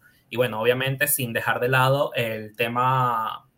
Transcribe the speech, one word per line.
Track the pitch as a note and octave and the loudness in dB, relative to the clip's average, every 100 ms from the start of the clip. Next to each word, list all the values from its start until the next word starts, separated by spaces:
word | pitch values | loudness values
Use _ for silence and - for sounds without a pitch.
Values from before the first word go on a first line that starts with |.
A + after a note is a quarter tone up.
| _ _ _ | _ _ _
Y | A2+ | -2
bueno, | B2 A2 | 0 2
obviamente, | A2+ B2+ C3+ C3+ C#3+ | 2 2 0 0 0
sin | - A#2 | 0 -2
dejar | A2+ A#2+ A2+ | -2 -2 0
de | B2 | 2
lado | C3 C3 C#3 D3+ - | 2 4 2 0 -2
el | A#2 A2 G#2+ - | -4 -4 -10 -4
tema | A#2 A#2+ B2+ C3 B2 A2+ A2 - - | -2 0 0 2 0 0 -4 -8 -14